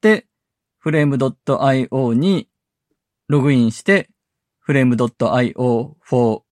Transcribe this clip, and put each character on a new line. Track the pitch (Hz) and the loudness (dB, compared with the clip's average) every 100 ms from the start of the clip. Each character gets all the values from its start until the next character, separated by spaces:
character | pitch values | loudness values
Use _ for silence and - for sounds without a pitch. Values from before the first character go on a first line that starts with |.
て、 | 220 214 - _ _ _ _ _ | 0 0 -2 _ _ _ _ _
フ | 156 | -4
レ | 151 | 0
ー | 147 | 0
ム | 135 | 0
ド | 135 | -2
ッ | - | -4
ト | - 135 | -4 -2
ア | 135 | 0
イ | 131 127 | 0 -2
オ | 131 123 | -4 -2
ー | |
に | 117 180 180 - _ _ _ _ _ _ _ - | 0 0 -2 -4 _ _ _ _ _ _ _ -4
ロ | 143 | 0
グ | 139 | 2
イ | 131 | 2
ン | 117 | 0
し | - | -2
て、 | - 196 - _ _ _ _ _ | 0 0 -2 _ _ _ _ _
フ | - | -4
レ | 139 | 0
ー | 127 | 2
ム | 117 | 0
ド | 120 | -2
ッ | |
ト | - 117 | -2 -2
ア | 123 | 0
イ | 120 - | -2 -2
オ | 127 117 | -2 -2
ー | - - | -4 -14
for | - 127 117 107 _ | -4 0 0 -2 _